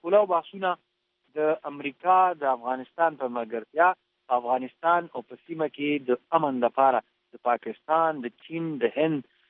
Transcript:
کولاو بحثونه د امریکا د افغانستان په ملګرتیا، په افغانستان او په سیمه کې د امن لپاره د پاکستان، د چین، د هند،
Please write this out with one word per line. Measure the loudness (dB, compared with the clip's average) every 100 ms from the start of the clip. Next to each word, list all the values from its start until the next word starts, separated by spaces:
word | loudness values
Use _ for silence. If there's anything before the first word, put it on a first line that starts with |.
کولاو | 2 2 4
بحثونه | 0 -4 -6 -4 -4 _ _ _ _ _
د | -2 -2 -2
امریکا | -6 -10 -10 -4 2 4 4
د | 0
افغانستان | -2 -2 -4 -6 -8 -2 -2 -2
په | -6
ملګرتیا، | -6 -6 -8 -4 2 2 2 _ _ -2
په | -2
افغانستان | 0 -2 -4 -4 0 0 0
او | -10
په | -14 -18 -10
سیمه | -6 -6
کې | -4 -2 -2 0
د | -2 _ 0
امن | 0 0 0
لپاره | 4 4 2 -2 _ _
د | -6
پاکستان، | -2 -2 -4 -10 -2 0 0 -2
د | -8 -12
چین، | -10 -6 -6 -2
د | -2 2
هند، | 0 0 -6 _